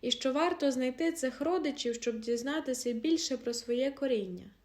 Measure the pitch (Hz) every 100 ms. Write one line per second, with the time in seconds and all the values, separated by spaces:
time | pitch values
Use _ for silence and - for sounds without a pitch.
0 | 247 247 269 269 349 349 285 254 254 254
1 | 330 320 262 - 294 359 302 277 240 233
2 | 240 226 220 233 254 302 277 254 240 226
3 | 311 320 - 254 - 233 - 240 269 277
4 | 269 233 190 180 202 -